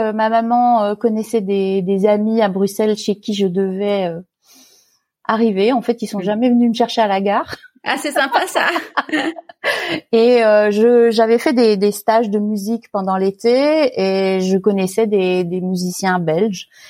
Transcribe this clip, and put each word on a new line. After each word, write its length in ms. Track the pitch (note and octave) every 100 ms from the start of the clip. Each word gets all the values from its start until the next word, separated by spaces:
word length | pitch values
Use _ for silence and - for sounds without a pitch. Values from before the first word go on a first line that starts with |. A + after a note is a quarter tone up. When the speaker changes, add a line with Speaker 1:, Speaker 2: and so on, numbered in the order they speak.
| A3
Speaker 1:
euh, 40 |
ma 160 | A3 A3
maman, 540 | A3+ A3+ A#3+ A#3+ A#3+
euh, 120 | G#3
connaissait 460 | G#3 A#3 A3 A3 A#3
des, 400 | F#3+ G3 F#3+ F#3+
des 240 | F#3 G3 G#3
amis 360 | G#3 G#3+ A3+
à 60 | G#3
Bruxelles 480 | F#3+ G3 G3 G#3+ G#3+
chez 200 | - G3+
qui 140 | -
je 120 | G3+ G3
devais, 600 | F3+ G3 F#3+ G3+ G3+ F3+
euh, 120 | E3 F#3 _ _ - _ _ _ _ _ _
arriver. 480 | - A3 A3+ F#3+ G#3
En 100 | B3+
fait, 200 | - A#3
ils 40 | G#3
sont 120 | G3+
Speaker 2:
Mhm. 60 |
Speaker 1:
jamais 240 | F#3 G#3 B3
venus 200 | A#3+ A#3+
me 40 |
chercher 280 | A3+ A#3 -
à 40 | G#3+
la 140 | G3
gare. 360 | G3 G#3+ E4 - - _
Speaker 2:
Ah, 120 | - C#4
c'est 140 | D4+
sympa, 360 | C#4 C#4 - F#4
ça. 180 | F4 E4+ E4+ - - -
<laughs> 1040 | D4+ D4+ E4 - - C#5+ C#5+ F4+ E4 -
Speaker 1:
Et, 300 | A3+ A#3 B3
euh, 260 | A3 G#3 G#3
je, 400 | G#3 A#3 A#3+ A#3
j'avais 280 | A3 A3+ A#3
fait 140 | D#4+
des, 240 | B3+ A3+ G3+
des 160 | G#3
stages 360 | G3+ - A3+ A#3
de 80 | G#3
musique 520 | G#3 G#3+ G3 A#3 -
pendant 260 | G3+ F#3+ F#3+
l'été 760 | F#3+ G3 A#3 B3+ C#4+ D#4 C#4 -
et 400 | F#3+ F#3+ F#3+ F#3+
je 180 | F#3 F#3+
connaissais 480 | G3+ G3 F#3 G#3 A3+
des, 380 | G3+ F#3 F3+
des 160 | F3 F#3
musiciens 580 | F#3 F#3 F3+ F3+ F#3+ F3+
belges. 500 | E3 D#3 A3 F#3 - _